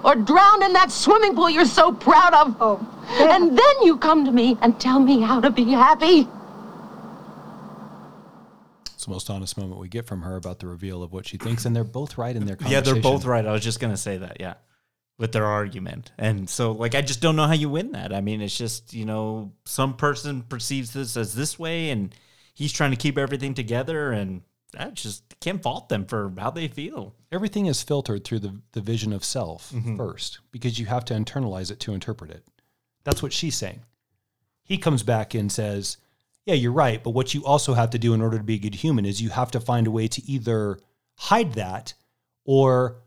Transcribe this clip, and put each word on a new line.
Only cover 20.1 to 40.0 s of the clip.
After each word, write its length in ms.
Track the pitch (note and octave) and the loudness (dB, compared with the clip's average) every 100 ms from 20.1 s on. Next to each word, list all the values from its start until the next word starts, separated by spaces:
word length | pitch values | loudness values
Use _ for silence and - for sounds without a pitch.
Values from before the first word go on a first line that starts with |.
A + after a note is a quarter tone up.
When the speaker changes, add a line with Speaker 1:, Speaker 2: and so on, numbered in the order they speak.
| C3+ D3 C3+ | -4 -8 -10
Speaker 4:
perceives 480 | A#2 B2+ A#2 C#3 A#2+ | -10 -10 -6 -6 -8
this 240 | C3+ B2+ A#2+ | -10 -8 -6
as 180 | G#2+ A2 | -6 -4
this 220 | D3+ - | -6 -6
way, 320 | E3 E3 D#3+ | -8 -6 -4
and 240 | A#2+ G2 - _ _ _ | -4 -6 -10 _ _ _
he's 180 | _ D3 | _ -8
trying 180 | - D3 | -2 -2
to 60 | B2+ | 0
keep 200 | D3 C#3 | -2 -2
everything 360 | C3+ C#3 C#3 | -4 -4 -6
together, 580 | C3 A2+ A#2 C3+ D#3+ C#3+ | -6 -4 -4 -4 -6 -4
and 300 | A2+ G2 F#2 _ _ _ - | -4 -4 -8 _ _ _ -16
I 120 | G3 | -14
just 340 | A3+ A2 G2 _ _ | -12 -12 -14 _ _
can't 220 | - F#3+ | -8 -6
fault 240 | - D3+ - | -6 -8 -6
them 180 | G#2+ F#2+ | -6 -4
for 280 | A2+ G2 F#2 | -6 -8 -8
how 120 | G#2 | -8
they 160 | D#3+ D#3+ | -8 -10
feel. 480 | A#2+ D#3 D#4 G2+ - _ | -10 -12 -12 -16 -20 _
Speaker 3:
Everything 340 | F3 G#3 G#3 F#3+ | -8 -6 -2 -2
is 140 | C3+ | -2
filtered 420 | - C#3+ - G2+ - | -2 -4 -2 -8 -6
through 140 | A#2 | -6
the, 200 | G2+ G2 _ | -6 -12 _
the 80 | - | -10
vision 320 | G2+ A2+ G#2+ | -6 -4 -4
of 100 | G2+ | -6
self 480 | - C3+ F2+ D#2+ - | -6 -8 -8 -10 -12
Speaker 4:
Mm-hmm. 240 | B2+ A#2 G#2 | -10 -8 -6
Speaker 3:
first, 420 | G#2+ - - - _ | -8 -8 -14 -14 _
because 280 | A#2 B2 A2+ | -8 -6 -6
you 60 | A2 | -4
have 180 | B2 A#2+ | -6 -4
to 80 | |
internalize 580 | A2+ G#2+ C#3 B2 F#2 F#2 | -6 -4 -6 -6 -6 -10
it 80 | G#2 | -10
to 120 | - | -8
interpret 380 | G2 - A2+ E2 | -8 -8 -10 -12
it. 120 | D#2+ _ _ _ _ _ _ - | -20 _ _ _ _ _ _ -4
That's 160 | - | -4
what 80 | C#3 | -2
she's 220 | - E3 - | -6 -6 -6
saying. 260 | G2 G#2 - _ _ _ _ _ _ _ | -8 -12 -20 _ _ _ _ _ _ _
He 140 | _ F#3+ | _ -4
comes 260 | F3 C#3 | 0 0
back 300 | A2 A#2 G#2+ | 0 -2 -2
and 160 | A#2 G2+ | -4 -4
says, 460 | - G#2+ G2+ F#2+ - _ _ _ _ - | -4 -4 -6 -8 -12 _ _ _ _ -2
"Yeah, 100 | D#3+ | 0
you're 160 | A#2+ | 0
right, 280 | C3 C#3 A2 | 2 2 0
but 100 | A#2 | -4
what 220 | A#2 C3 | -2 -2
you 120 | C#3+ C#3 | -4 0
also 280 | C#3+ C#3+ B2 | 0 2 0
have 160 | A#2 | 0
to 80 | A#2 | 0
do 140 | A#2 | 0
in 80 | A2+ | 2
order 160 | A2+ A2 | 0 -2
to 60 | |
be 120 | G#2 A2 | -4 -4
a 40 | |
good 160 | G#2 G2+ | -4 -4
human 300 | D#3+ C3+ G2+ | -2 0 -2
is 160 | G2 | -4
you 80 | A2+ | -4
have 220 | B2 B2+ | -4 -4
to 100 | B2 | -4
find 260 | A#2 A#2+ A2+ | -2 0 0
a 40 | |
way 180 | A2 | 0